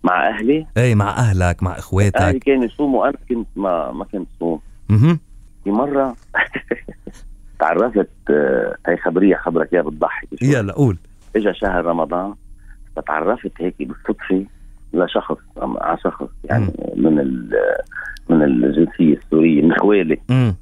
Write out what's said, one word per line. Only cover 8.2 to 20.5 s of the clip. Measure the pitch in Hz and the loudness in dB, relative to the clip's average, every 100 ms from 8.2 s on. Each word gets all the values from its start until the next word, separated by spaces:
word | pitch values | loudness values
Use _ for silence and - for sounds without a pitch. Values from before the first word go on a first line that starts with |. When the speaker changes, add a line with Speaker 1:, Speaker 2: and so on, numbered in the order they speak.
| - | 0
Speaker 1:
آه، | 73 69 65 50 50 - | 0 2 0 -2 -6 -4
هاي | 87 | -2
خبرية | 87 85 98 82 | 0 2 2 2
خبرك | - 82 78 | 0 -2 0
إياها | 87 | 0
بتضحك | 76 76 80 - - - | -2 -2 -4 -4 -12 -2
شوي. | 127 | 0
Speaker 2:
يلا، | 139 101 | 0 -2
قول. | 92 135 90 - - - 113 | 2 2 0 -8 -20 -10 -2
Speaker 1:
إجا | 101 | -2
شهر | 90 101 90 | -2 -2 0
رمضان، | 85 85 78 87 98 101 - - - - - - | 0 -2 -2 -2 -6 -10 -20 -20 -20 -20 -14 -12
فتعرفت | - 76 82 120 98 - | -4 -2 -2 -2 -6 -6
هيك | 90 - | -8 -6
بالصدفة | 78 - - 107 - 95 95 - - - - | -10 -8 -8 -8 -2 -2 -2 -14 -20 -20 -6
لشخص، | 85 90 107 - 76 - - | -2 0 -2 -4 -10 -10 -10
على | 64 - - 80 | -8 -4 -4 -2
شخص | 92 - 65 - | -4 -6 -12 -12
يعني | - 69 98 - - 50 | -4 -2 0 -4 -8 0
Speaker 2:
مم. | 78 | 2
Speaker 1:
من | 76 | 2
ال-، | 67 64 57 53 50 - - - - - - | 0 -4 -2 0 0 -2 -6 -14 -14 -16 0
من | 82 | 2
الجنسية | 73 64 65 73 82 - 82 71 | 4 4 2 2 0 4 2 2
السورية، | - 78 82 73 | 2 2 4 4
من | 80 | 4
إخوالي. | 82 101 104 82 76 - | 4 4 4 2 -2 2
Speaker 2:
مم. | 127 123 | 2 2